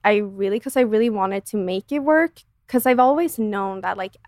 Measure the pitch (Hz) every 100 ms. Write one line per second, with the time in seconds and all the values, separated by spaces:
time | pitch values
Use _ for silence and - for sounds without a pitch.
0 | 208 208 202 196 196 214 269 262 233 214
1 | 233 208 190 196 - 214 185 190 - 285
2 | 277 311 330 - _ _ _ 247 254 247
3 | 254 294 339 - 214 202 196 190 185 190
4 | 190 -